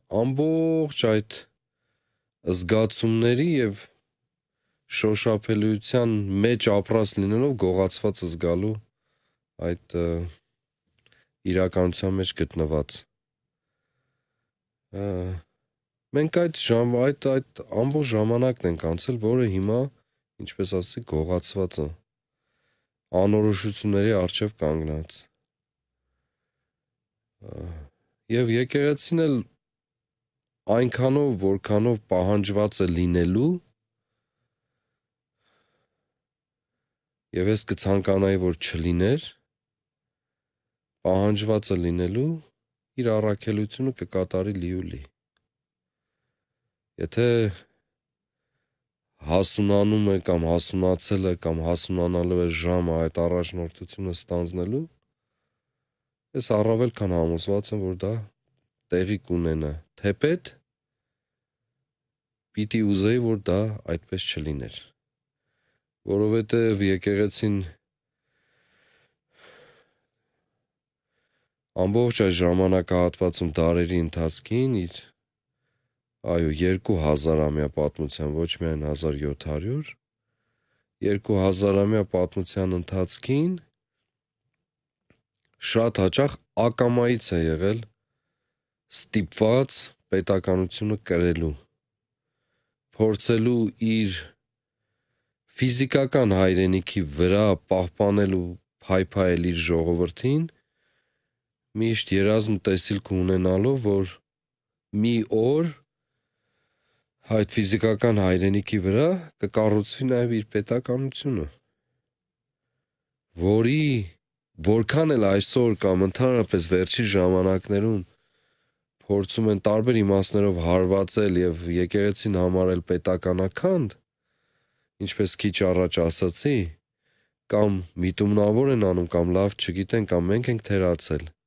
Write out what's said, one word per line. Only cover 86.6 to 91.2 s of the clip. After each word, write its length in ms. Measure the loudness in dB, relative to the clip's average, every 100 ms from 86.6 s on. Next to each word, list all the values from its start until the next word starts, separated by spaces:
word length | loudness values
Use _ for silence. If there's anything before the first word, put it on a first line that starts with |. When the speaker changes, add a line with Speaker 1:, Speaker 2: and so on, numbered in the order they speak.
| 0 2 2 2 2 0 0
Speaker 1:
է 140 | 0
եղել 400 | 0 0 0 -2 -8 _ _ _ _ _ _ _ _ _ _
ստիպված 880 | -4 -2 -2 -2 2 2 4 2 -4 -6 -14 _
պետականությունը 920 | -2 0 0 0 0 -2 -4 -4 -4
կրելու, 540 | -2 0